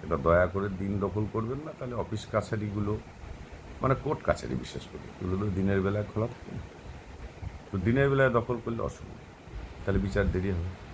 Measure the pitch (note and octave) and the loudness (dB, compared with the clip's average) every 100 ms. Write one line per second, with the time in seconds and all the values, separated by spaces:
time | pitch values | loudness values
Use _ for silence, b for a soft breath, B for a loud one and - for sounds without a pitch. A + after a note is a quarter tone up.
0 | E2 D#2 C#2+ E2+ F2+ F#2+ G2+ F#2 G2 G2+ | 0 2 6 6 6 2 -2 -2 -2 0
1 | G2 G2 G#2 G#2+ A2 C3 D#3 - B2+ A#2+ | 0 0 0 -2 -2 -4 -8 -8 -6 -4
2 | G#2 G#2+ - A2 G#2 G#2+ G#2 G2+ G#2 G#2+ | -4 -4 0 0 2 -2 0 0 0 0
3 | - - - - - - - - C3 C3+ | -4 -14 -14 -12 -12 -14 -14 -2 2 2
4 | C#3 D3+ - - B1 B1 B1 - - - | 0 -2 0 0 0 -4 -4 -8 -10 -12
5 | - - F2+ F#2 G#2 F#2 F#2+ G2 F#2+ G2+ | -12 -6 -2 0 0 2 4 4 4 2
6 | G2 G#2+ A2+ - - - - - - - | 0 0 -2 -4 -10 -10 -10 -14 -14 -14
7 | - - - - - - - G2 F2+ B2+ | -14 -14 -14 -10 -10 -10 -4 0 4 6
8 | C#3 C3+ C3+ A#2 A2+ A#2+ A#2 A2+ - - | 6 8 6 6 2 -2 -2 -2 -2 -4
9 | - - - - - - - - - F#2+ | -12 -14 -16 -18 -12 -10 -10 -8 0 2
10 | G2 G2 F#2+ F2+ F#2+ F2+ F2 F2+ - | 2 2 4 2 2 0 -2 -6 -14